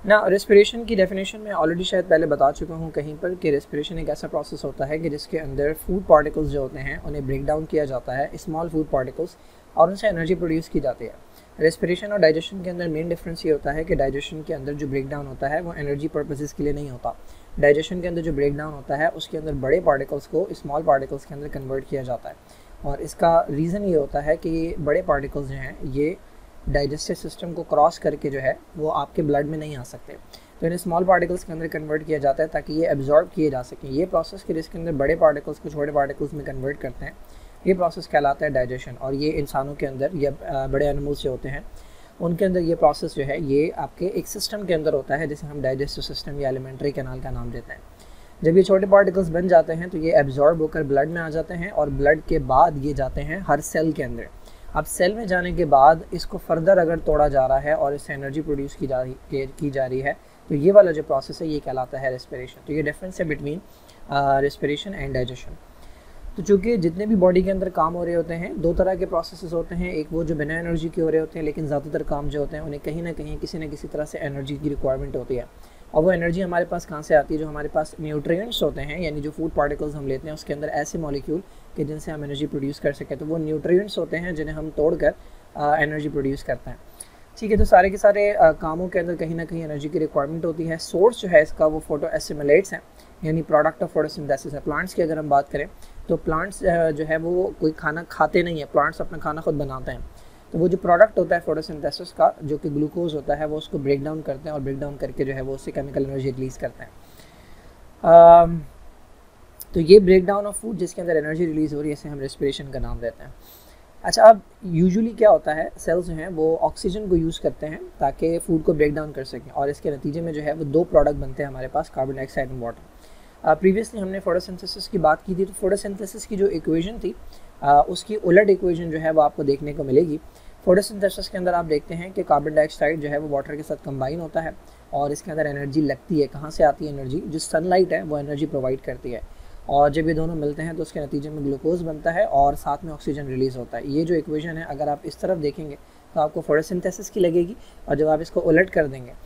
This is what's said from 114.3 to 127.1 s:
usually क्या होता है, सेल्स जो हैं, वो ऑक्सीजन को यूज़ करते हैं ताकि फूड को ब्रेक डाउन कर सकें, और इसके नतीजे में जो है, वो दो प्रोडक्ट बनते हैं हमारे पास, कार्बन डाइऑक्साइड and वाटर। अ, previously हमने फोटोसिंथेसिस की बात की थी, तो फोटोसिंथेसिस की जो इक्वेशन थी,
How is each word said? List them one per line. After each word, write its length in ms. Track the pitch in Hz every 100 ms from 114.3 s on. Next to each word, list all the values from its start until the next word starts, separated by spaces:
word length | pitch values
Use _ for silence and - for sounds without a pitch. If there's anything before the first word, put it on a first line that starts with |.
| 208 - - 185
usually 520 | 165 185 196 226 226
क्या 120 | 214
होता 220 | 160 -
है, 180 | 156 - -
सेल्स 280 | - 170 165
जो 60 |
हैं, 160 | 160 175
वो 280 | 160 160 160
ऑक्सीजन 520 | 156 - 190 202 208
को 80 | 170
यूज़ 240 | 160 160
करते 260 | 156 - 156
हैं 140 | 160 - -
ताकि 380 | 139 - 160 170
फूड 240 | - 160
को 120 | 185
ब्रेक 200 | 151 147
डाउन 180 | 147 151
कर 120 | 139
सकें, 260 | 135 123 139
और 200 | - 143
इसके 200 | 143 165
नतीजे 300 | 139 147 156
में 120 | 165
जो 100 | 151
है, 120 | 151
वो 100 | 160
दो 200 | 143 151
प्रोडक्ट 320 | 175 160 151 143
बनते 260 | 135 -
हैं 80 | 143
हमारे 180 | 131 131
पास, 200 | 143 160
कार्बन 260 | 143 131
डाइऑक्साइड 360 | 135 131 - 131
and 100 | 131
वाटर। 220 | 117 - - - - - - -
अ, 100 | 160
previously 420 | 156 185 196 220 220
हमने 240 | 190 196
फोटोसिंथेसिस 680 | 185 175 185 180 185 208 -
की 100 | 196
बात 240 | 151 160
की 120 | -
थी, 100 | 180
तो 80 | 196
फोटोसिंथेसिस 760 | - 190 196 202 196 196 214 -
की 100 | 202
जो 100 | 196
इक्वेशन 520 | 165 156 165 175 226
थी, 160 | 185